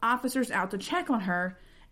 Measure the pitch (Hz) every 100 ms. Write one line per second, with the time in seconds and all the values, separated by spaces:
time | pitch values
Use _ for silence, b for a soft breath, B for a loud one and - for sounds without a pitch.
0 | - 247 247 262 240 196 190 196 - 349
1 | 349 233 185 175 185 - b b b